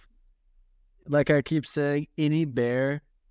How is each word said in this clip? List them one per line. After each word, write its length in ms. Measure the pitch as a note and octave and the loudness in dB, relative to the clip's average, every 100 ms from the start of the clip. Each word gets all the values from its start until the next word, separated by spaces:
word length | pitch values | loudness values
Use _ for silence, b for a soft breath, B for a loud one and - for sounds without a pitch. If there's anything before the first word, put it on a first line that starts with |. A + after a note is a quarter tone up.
| - _ _ _ _ _ _ _ _ _ - | -14 _ _ _ _ _ _ _ _ _ -2
like 220 | C#3+ C#3 | 0 4
I 120 | D3 | 2
keep 240 | C3+ D#3+ - | 2 -2 -2
saying, 420 | - C#3+ C#3+ D3 - | -2 0 -2 -4 -2
any 280 | D3+ D#3 D#3 | 0 0 0
Bear 560 | A#2+ A#2+ B2+ C3+ D3 - _ _ | 0 0 0 -2 -4 -10 _ _